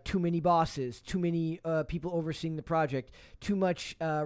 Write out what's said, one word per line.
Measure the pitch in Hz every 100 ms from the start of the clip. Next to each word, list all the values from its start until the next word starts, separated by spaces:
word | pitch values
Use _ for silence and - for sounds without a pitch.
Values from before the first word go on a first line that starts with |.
too | - 196
many | 175 170
bosses, | 170 170 160 143 127 113
too | - 185
many, | 170 170 160 165 165
uh, | 160
people | 147 165 170
overseeing | 170 160 151 165 156
the |
project, | - 160 151 131 - - - -
too | - 202
much, | 185 175 - -
uh, | 160 151